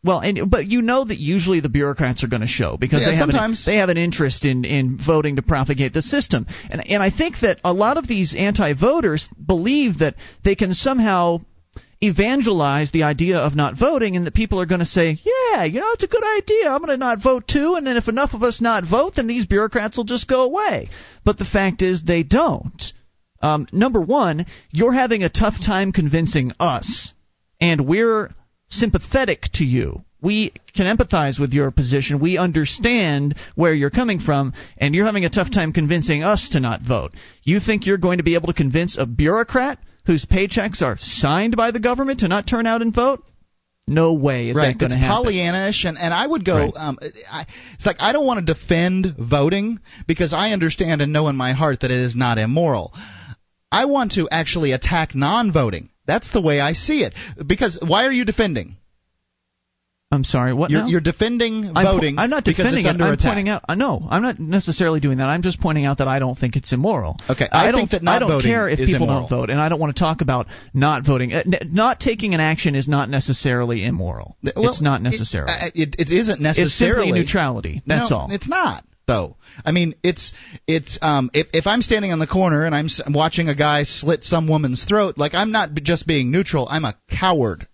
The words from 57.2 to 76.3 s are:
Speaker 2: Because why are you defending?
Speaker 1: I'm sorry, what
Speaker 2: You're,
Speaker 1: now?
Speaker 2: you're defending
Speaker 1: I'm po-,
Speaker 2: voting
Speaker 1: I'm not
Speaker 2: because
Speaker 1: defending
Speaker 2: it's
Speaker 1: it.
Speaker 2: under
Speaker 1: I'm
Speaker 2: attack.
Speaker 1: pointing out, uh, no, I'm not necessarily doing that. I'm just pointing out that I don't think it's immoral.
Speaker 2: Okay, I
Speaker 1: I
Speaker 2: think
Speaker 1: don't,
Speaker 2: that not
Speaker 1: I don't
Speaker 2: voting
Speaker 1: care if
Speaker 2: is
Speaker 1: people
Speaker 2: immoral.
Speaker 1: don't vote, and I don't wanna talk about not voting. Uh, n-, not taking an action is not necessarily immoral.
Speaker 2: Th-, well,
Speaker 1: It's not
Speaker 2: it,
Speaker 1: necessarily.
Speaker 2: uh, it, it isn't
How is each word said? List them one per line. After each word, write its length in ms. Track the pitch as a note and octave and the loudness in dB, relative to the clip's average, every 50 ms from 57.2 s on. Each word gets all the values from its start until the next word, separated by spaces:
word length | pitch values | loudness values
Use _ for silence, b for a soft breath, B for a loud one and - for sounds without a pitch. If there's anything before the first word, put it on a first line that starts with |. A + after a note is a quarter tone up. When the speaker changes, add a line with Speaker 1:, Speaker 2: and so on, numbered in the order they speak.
| B B B B D3 | B B B B -2
Speaker 2:
Because 320 | C#3 G#3 G3+ E3+ G#3 E3 - | -2 0 0 0 -2 -2 -4
why 240 | E3 E3 E3 G#3 A#3+ | -2 0 2 2 2
are 80 | C4+ | 2
you 140 | C4+ B3 B3 | 0 0 0
defending? 500 | G3 - - A3+ G3+ D3+ A#2 F2 - F#2 - _ _ _ _ _ _ _ _ _ _ _ _ _ _ _ _ _ _ _ _ _ _ _ _ _ _ | -2 0 0 0 0 0 -4 -8 -10 -18 -20 _ _ _ _ _ _ _ _ _ _ _ _ _ _ _ _ _ _ _ _ _ _ _ _ _ _
Speaker 1:
I'm 100 | D3+ C#3+ | -2 0
sorry, 300 | C3 - - C3 B2 B2+ | 0 0 0 0 0 0
what 180 | B2+ C3 E3 D#3 | 0 0 0 2
Speaker 2:
You're, 120 | D3+ - | 2 0
Speaker 1:
now? 40 | G#3+ B3 | 2 2
Speaker 2:
you're 120 | E3+ E3+ | 0 0
defending 720 | D3+ D#3 D3 - G#3+ A#3 A#3+ A#3 A#3+ A3+ A3 A3 G#3+ G3 E3 | 0 0 0 0 -2 0 0 0 0 0 -2 -4 -6 -2 0
Speaker 1:
I'm 120 | E3+ F#3+ | 2 4
po-, 80 | G3 F#3+ | 4 4
Speaker 2:
voting 240 | F3 D#3+ D3+ C#3+ - | 2 0 0 0 0
Speaker 1:
I'm 120 | G3+ A#3+ | 0 0
not 140 | D4 D4 - | 0 0 0
Speaker 2:
because 140 | G#3 D#3+ F#3 | 0 0 2
Speaker 1:
defending 220 | F3+ A#3+ C4+ C4 | 2 2 2 2
Speaker 2:
it's 60 | F3 | 2
Speaker 1:
it. 40 | D#3 | 2
Speaker 2:
under 140 | E3 F3 E3 | 2 2 2
Speaker 1:
I'm 100 | G3 G3 | 2 2
Speaker 2:
attack. 160 | G3+ - B3+ | 2 2 2
Speaker 1:
pointing 180 | G#3+ G3+ F#3+ G3+ | 2 0 -2 -2
out, 160 | G#3+ - - - | -2 -4 -4 -4
uh, 60 | E3 | -2
no, 320 | G3 C4 C4+ E3+ - D#3 - | 0 0 0 0 -2 -2 -2
I'm 140 | - F3+ | -2 0
not 160 | A3+ B3+ - - | 0 -2 -4 -4
necessarily 640 | E3 D3+ F3 G3 F3 - D3+ - F#3 E3 D#3+ D#3 | -4 0 0 0 0 0 -2 0 2 2 2 2
doing 180 | C#3+ C#3+ C3 B2+ | 2 0 0 0
that. 100 | C3+ C3+ | 0 0
I'm 140 | D3+ E3+ | -2 0
just 180 | F3 F#3 E3 - | -2 -2 -2 -2
pointing 260 | - F3 D#3 D3+ C#3 | -2 0 0 2 2
out 120 | C#3 C#3+ - | 0 0 0
that 80 | C3+ C3 | 0 0
I 100 | C3 C#3 | 0 0
don't 180 | C3+ B2+ B2 - | -2 -2 -2 -2
think 160 | C3 B2 - | -4 -2 -2
it's 180 | C#3 - - | -4 -4 -2
immoral. 440 | C3 B2 C#3+ G#3 G#3+ C#3+ F#2+ D#2+ - - - - | -2 0 0 0 0 0 -2 -4 -6 -8 -4 -4
Speaker 2:
Okay, 200 | - - - - | -2 -2 0 2
I 180 | - - F3+ A#3 | 2 2 4 4
Speaker 1:
I 40 | |
Speaker 2:
think 180 | A#3+ B3+ - F3 | 2 0 0 0
Speaker 1:
don't, 0 | |
Speaker 2:
that 100 | - F3+ E3+ | -2 0 2
not 120 | E3+ F#3+ | 2 2
Speaker 1:
I 20 | - | 2
don't 80 | - G3 | 2 2
Speaker 2:
voting 200 | D#3 C#3 C3 A3 | 2 2 2 2
Speaker 1:
care 180 | A3+ A3+ G#3 F3 | 2 2 0 0
if 100 | D3 - | 0 2
Speaker 2:
is 80 | C3 | 2
Speaker 1:
people 180 | - - B2+ A#2+ | 2 2 2 2
Speaker 2:
immoral. 160 | A#2+ C3+ C3+ B2 | 2 0 -2 0
Speaker 1:
don't 40 | - | -2
vote, 200 | B2+ B2 B2+ G#2+ | -2 -2 -2 0
and 80 | C3+ C#3+ | 0 0
I 80 | D3+ D#3+ | 0 0
don't 100 | E3+ D3+ | 0 0
wanna 120 | D#3+ D3 C3+ | -2 -2 0
talk 260 | - F3+ D#3 D#3+ D3+ | 0 0 0 0 0
about 260 | D#3+ B2 C3 B2 A#2+ B B B B B | 0 0 0 -2 -4 B B B B B
not 320 | - C3 C#3 D3+ D3+ C3 C#3+ | -2 0 2 2 2 2 2
voting. 280 | C#3+ C#3 B2+ B2+ B2 | 2 2 2 0 -2
Uh, 100 | A2+ - - | -2 -2 0
n-, 260 | F3+ F3+ - - D#3 | 0 0 -2 -2 -2
not 260 | D#3+ G3 A3 B3+ B3 - | 0 2 2 2 0 0
taking 340 | - C#4 A3+ G#3+ G#3 G#3 F3+ | -2 -2 -2 0 -2 -2 0
an 60 | D#3+ | 2
action 360 | D#3 D#3 D#3+ D3+ - E3 C#3+ | 2 0 0 0 0 0 0
is 100 | C3+ B2+ | 0 0
not 220 | C#3+ D3 C#3 C#3 A2+ | 0 0 0 0 0
necessarily 720 | C#3 C3+ - - C3 - - C#3+ B2 B2 B2 A#2+ A#2 A2+ F2+ | -2 -2 0 -2 -2 -2 0 0 0 0 0 -2 -2 -2 -2
immoral. 520 | A#2+ - E2+ F#2 F2 F2 A1 - - - _ - | -2 -2 -2 -4 -4 -6 -8 -12 -14 -16 _ -6
Speaker 2:
Th-, 100 | - - | -6 -2
well, 140 | - A3 A#3+ | 0 0 0
Speaker 1:
It's 140 | B3 - | 0 0
not 180 | D3+ C#3+ C3+ A#2+ | 0 0 0 0
Speaker 2:
it, 40 | G#2 | 0
Speaker 1:
necessarily. 460 | B2 A#2+ - B2 - - F2 C#2+ C3 | -2 -2 -2 -4 -4 -4 -4 -2 -2
Speaker 2:
uh, 180 | - - F3 E3+ - | -4 -4 -6 -6 -2
it, 220 | E3 D#3+ C#3+ - - | -2 -4 -2 -2 -4
it 140 | E3+ C3+ | -2 0
isn't 220 | E3+ G3 A#3 G#3+ | 2 0 2 0